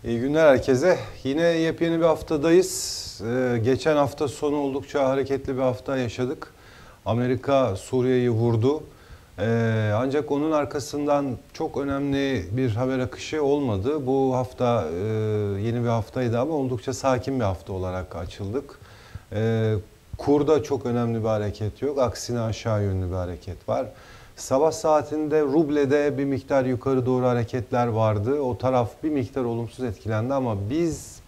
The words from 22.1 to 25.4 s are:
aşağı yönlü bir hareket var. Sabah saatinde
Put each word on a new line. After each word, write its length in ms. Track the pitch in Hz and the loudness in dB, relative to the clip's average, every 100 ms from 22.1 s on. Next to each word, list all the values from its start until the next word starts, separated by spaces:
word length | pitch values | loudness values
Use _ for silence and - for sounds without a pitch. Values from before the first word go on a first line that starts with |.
| - - 120 | -2 -6 -4
aşağı 420 | 113 110 117 107 | -2 -4 -2 0
yönlü 260 | 101 95 92 | 0 -2 -2
bir 80 | 92 | -4
hareket 520 | 90 87 - 87 - | -6 -8 -12 -12 -4
var. 180 | 120 117 - - - - - | -4 -4 -10 -20 -20 -20 -16
Sabah 360 | - 131 156 | -2 2 2
saatinde 680 | 160 160 151 147 156 151 156 | 2 2 2 2 -4 0 2